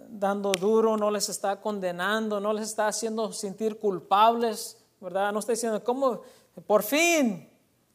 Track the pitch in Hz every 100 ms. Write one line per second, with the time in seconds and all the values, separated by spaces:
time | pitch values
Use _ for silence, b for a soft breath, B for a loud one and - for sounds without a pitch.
0 | - 220 196 202 202 185 196 220 220 214
1 | 208 208 202 185 196 202 214 208 185 175
2 | 185 220 220 208 208 214 214 220 214 202
3 | 226 220 208 190 202 190 220 214 208 180
4 | - 196 226 233 233 208 - - _ _
5 | 185 185 202 208 202 226 233 208 - 254
6 | 269 202 B B B - - 208 208 294
7 | 339 330 240 175 - _ _ _ _